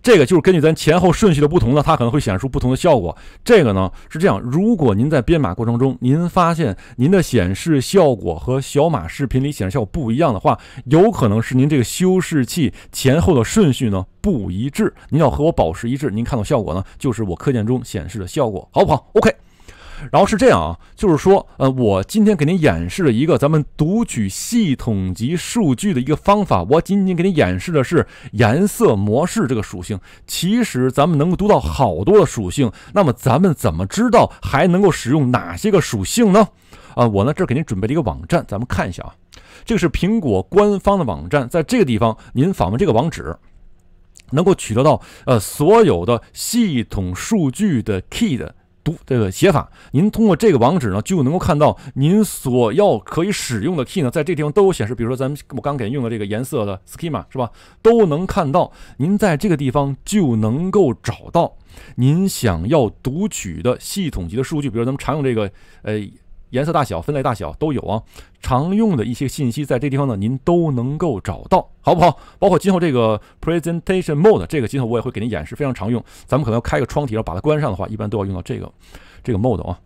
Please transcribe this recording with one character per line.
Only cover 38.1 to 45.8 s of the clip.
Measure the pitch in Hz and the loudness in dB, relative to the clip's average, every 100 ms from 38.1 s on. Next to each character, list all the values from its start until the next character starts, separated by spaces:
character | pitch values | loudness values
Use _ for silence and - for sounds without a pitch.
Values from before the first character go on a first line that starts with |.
| 69 85 | -6 -4
站， | 170 - | -4 -2
咱 | 101 | -8
们 | 120 | -6
看 | - 147 | -6 -6
一 | |
下 | 87 | -8
啊。 | - - _ - - - | -14 -18 _ -20 -20 -20
这 | - | -4
个 | 214 | 0
是 | 165 | 0
苹 | - 175 226 | 0 0 0
果 | 151 95 | 0 -2
官 | - 185 208 196 | 0 2 2 2
方 | - 196 | 0 0
的 | |
网 | 135 73 80 | -2 -6 -2
站， | 147 117 | -2 0
在 | 170 | -4
这 | 156 247 | 0 0
个 | |
地 | 151 107 | 2 2
方 | 113 110 - | 0 -2 -6
您 | 123 165 | -2 0
访 | 190 90 | 0 -2
问 | 113 | 0
这 | 175 | 2
个 | |
网 | 110 170 | 2 0
址， | - - 82 _ - - - _ _ _ - - | -6 -12 -12 _ -20 -20 -20 _ _ _ -20 -4
能 | 139 | 0
够 | 180 | 2
取 | 180 - | 0 -2
得 | 113 | 0
到， | 147 127 - - | 2 2 -4 -10
呃， | - 127 | 0 0
所 | - - 147 226 | 0 -2 4 6